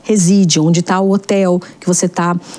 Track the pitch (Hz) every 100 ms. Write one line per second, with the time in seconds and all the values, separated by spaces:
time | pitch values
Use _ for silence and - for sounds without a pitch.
0 | - 214 170 196 180 160 160 170 170 185
1 | 196 196 - 196 185 180 - - - 175
2 | 180 175 175 175 -